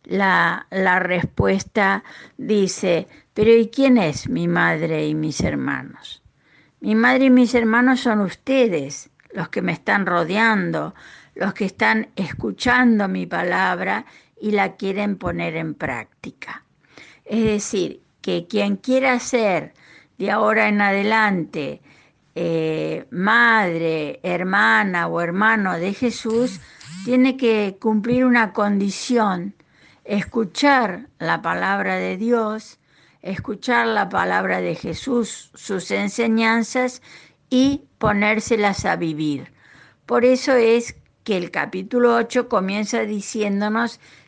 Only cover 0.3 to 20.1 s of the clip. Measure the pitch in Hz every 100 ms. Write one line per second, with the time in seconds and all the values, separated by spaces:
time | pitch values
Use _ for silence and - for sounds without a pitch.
0.3 | 175 170 175 - 190 190 180 180 180 170
1.3 | - 202 190 - 226 196 196 - - -
2.3 | - - 208 190 - 185 165 - - _
3.3 | - 214 233 226 - 269 247 165 143 -
4.3 | 170 170 170 170 160 165 156 151 156 156
5.3 | 143 156 147 131 - 139 - - - _
6.3 | _ _ _ _ _ 196 220 240 254 269
7.3 | 254 240 247 226 226 247 254 247 214 190
8.3 | - - 269 233 160 139 - - _ _
9.3 | - 165 202 180 165 - 202 185 175 165
10.3 | 202 226 214 175 160 156 - - - -
11.3 | - 196 - 190 - 220 220 220 - 185
12.3 | - 220 190 247 247 254 214 196 185 175
13.3 | 175 180 180 185 180 185 202 - - _
14.3 | - 214 208 196 190 196 190 208 196 180
15.3 | 170 170 160 160 151 151 120 107 _ -
16.3 | - - - - _ _ - - - -
17.3 | 220 220 208 - 202 160 - _ _ -
18.3 | 175 170 208 202 196 - 262 262 247 -
19.3 | 247 214 170 147 - - - _